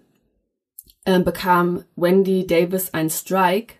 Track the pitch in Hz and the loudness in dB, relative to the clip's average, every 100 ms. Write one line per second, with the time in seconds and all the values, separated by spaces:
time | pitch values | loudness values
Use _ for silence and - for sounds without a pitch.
0 | _ _ _ _ _ _ _ - - _ | _ _ _ _ _ _ _ -20 -20 _
1 | - 185 175 170 185 180 175 180 - - | 0 0 0 -2 0 2 0 -4 -10 -4
2 | 175 190 190 190 180 170 175 185 - 165 | 2 2 2 0 0 0 0 -2 -6 -4
3 | 160 160 - 190 185 190 226 | -4 -6 -4 0 2 0 -6